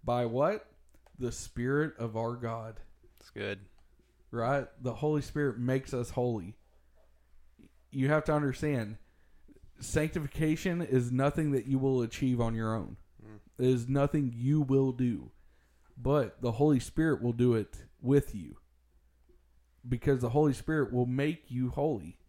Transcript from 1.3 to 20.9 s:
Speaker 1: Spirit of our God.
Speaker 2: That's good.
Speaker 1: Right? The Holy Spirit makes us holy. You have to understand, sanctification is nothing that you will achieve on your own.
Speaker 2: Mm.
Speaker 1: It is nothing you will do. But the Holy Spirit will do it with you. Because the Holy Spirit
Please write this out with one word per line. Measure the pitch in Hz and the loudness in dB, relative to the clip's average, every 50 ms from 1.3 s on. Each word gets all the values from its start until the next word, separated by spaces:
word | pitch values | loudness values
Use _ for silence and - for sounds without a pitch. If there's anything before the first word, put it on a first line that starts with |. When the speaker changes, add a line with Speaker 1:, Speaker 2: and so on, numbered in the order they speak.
Speaker 1:
Spirit | 110 - - - - 120 120 127 139 147 156 170 - | -6 -6 -12 -10 -6 -4 -2 0 0 0 0 -2 -4
of | - 117 113 110 | -8 -8 -6 -4
our | 113 113 117 120 | -4 -4 -4 -6
God. | 123 120 113 117 117 113 113 110 - - - - _ - - _ _ | -6 -6 -6 -6 -8 -10 -12 -14 -14 -16 -18 -20 _ -20 -20 _ _
Speaker 2:
That's | - - | -20 -18
good. | _ 107 104 101 101 98 101 - - - - _ _ _ _ _ _ _ _ _ | _ -8 -6 -6 -6 -8 -12 -20 -20 -20 -20 _ _ _ _ _ _ _ _ _
Speaker 1:
Right? | - 117 113 120 139 143 123 - - - | -6 -4 -2 0 0 0 -2 -6 -12 -8
The | 127 127 113 | -6 -6 -4
Holy | - 151 151 156 151 | -2 0 0 0 0
Spirit | 139 - - 151 147 139 113 117 | -2 -4 -2 0 0 0 0 -2
makes | 120 123 127 135 131 - - | 0 0 0 0 0 -2 -6
us | 123 123 - | -6 -6 -4
holy. | - - 123 123 117 107 82 95 110 - _ _ _ - _ _ _ - - _ _ _ _ _ - - - - - _ - - _ _ _ _ | -2 -2 -2 0 -2 -4 -6 -10 -14 -16 _ _ _ -20 _ _ _ -20 -20 _ _ _ _ _ -20 -20 -20 -20 -20 _ -20 -20 _ _ _ _
You | - 135 131 135 | -4 0 2 4
have | 151 156 151 | 2 2 2
to | - 151 | 2 2
understand, | 147 147 139 127 - - 151 143 123 110 104 110 - - _ _ _ _ _ - - - - - - - - - - | 2 2 0 -2 -2 -2 -2 0 -2 -2 -6 -8 -14 -16 _ _ _ _ _ -20 -20 -20 -20 -20 -20 -20 -20 -18 -14
sanctification | 123 - - 156 151 160 - 175 151 139 - - 160 156 156 - - 196 170 175 | -10 -2 0 0 0 0 -2 -4 -6 -4 -4 -2 0 0 0 0 0 -2 -2 -2
is | 170 - 131 131 123 120 | -2 2 2 2 2 2
nothing | 123 127 135 143 143 - 156 147 | 0 2 2 2 2 2 0 2
that | 139 131 110 | 0 0 0
you | 135 135 135 | 0 0 2
will | 131 135 135 127 | 2 2 2 2
achieve | 120 113 - - 143 131 123 117 | 0 -2 -2 -2 0 0 2 2
on | 120 113 113 | 0 0 0
your | 113 113 110 110 | -2 -2 -2 -2
own. | 113 - - - - - _ _ - - | -2 -4 -8 -12 -16 -18 _ _ -20 -20
Speaker 2:
Mm. | 107 107 101 - - _ - | -20 -20 -20 -20 -20 _ 0
Speaker 1:
It | 127 | 2
is | 127 131 120 117 | 2 2 2 0
nothing | 127 135 139 139 143 - 151 143 127 120 | 0 2 2 2 2 2 0 0 0 -2
you | 117 120 135 147 156 | -2 0 2 2 2
will | 147 131 135 135 135 131 | 4 4 4 4 4 2
do. | 123 123 127 123 113 76 62 - - - - - _ _ _ _ _ _ _ _ _ | 2 0 0 0 0 -2 -6 -12 -18 -20 -20 -20 _ _ _ _ _ _ _ _ _
But | - 120 127 143 151 127 104 - - | -6 0 2 2 2 2 0 -4 -4
the | 131 120 113 | -4 -4 2
Holy | 110 143 156 147 123 | 4 4 6 6 4
Spirit | - - - - 160 160 143 - | 2 -2 -2 0 2 2 2 2
will | - 120 117 | 0 -2 2
do | 117 123 123 120 | 4 4 4 4
it | 113 104 - - - - - - _ | 2 0 -4 -10 -18 -18 -18 -20 _
with | - 123 139 139 - - - | 0 4 4 4 4 2 -8
you. | 101 80 - - - _ _ _ _ _ _ _ _ _ _ _ _ _ _ - _ _ _ _ _ _ _ _ _ - | -10 -10 -12 -16 -18 _ _ _ _ _ _ _ _ _ _ _ _ _ _ -20 _ _ _ _ _ _ _ _ _ -6
Because | 123 123 120 - - 139 123 | -4 -4 0 2 2 2 2
the | 123 120 | 2 2
Holy | 113 147 156 147 131 | 4 4 4 4 2
Spirit | - - - 156 156 139 - | 0 -2 -2 0 0 0 0